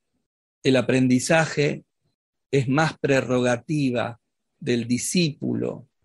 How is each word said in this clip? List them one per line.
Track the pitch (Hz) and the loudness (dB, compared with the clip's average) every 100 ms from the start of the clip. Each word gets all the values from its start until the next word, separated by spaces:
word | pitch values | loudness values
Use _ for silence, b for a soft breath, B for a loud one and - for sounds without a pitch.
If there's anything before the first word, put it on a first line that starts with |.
| _ _ _ _ _ _ | _ _ _ _ _ _
El | 135 131 | 2 2
aprendizaje | 113 131 127 127 - 160 151 - 143 147 - _ _ _ _ _ _ | 2 2 2 2 2 2 2 0 -2 -4 -12 _ _ _ _ _ _
es | 139 127 | -2 2
más | 139 156 - | 2 0 -2
prerrogativa | 139 135 120 127 123 117 - 151 135 120 110 113 _ _ _ _ | 0 0 0 0 0 -2 -2 -2 -2 -2 -6 -10 _ _ _ _
del | 139 120 117 | -4 -2 -2
discípulo | 120 - 185 160 - 127 117 120 - - _ | -4 -2 0 0 -2 -6 -4 -6 -8 -16 _